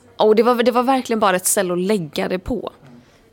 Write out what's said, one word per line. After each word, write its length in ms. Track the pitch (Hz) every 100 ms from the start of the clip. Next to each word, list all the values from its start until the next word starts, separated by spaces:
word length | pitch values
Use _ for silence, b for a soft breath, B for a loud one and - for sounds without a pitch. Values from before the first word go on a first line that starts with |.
| _ -
Och 180 | 214 214
det 80 |
var, 200 | 240 240
det 80 | 240
var 120 | 240
verkligen 360 | 247 269 247 226
bara 160 | 208 180
ett 100 | -
ställe 280 | - 185
att 60 | 175
lägga 480 | 185 214 151 - 190
det 120 | 185
på. 320 | - 226 - - - B B B B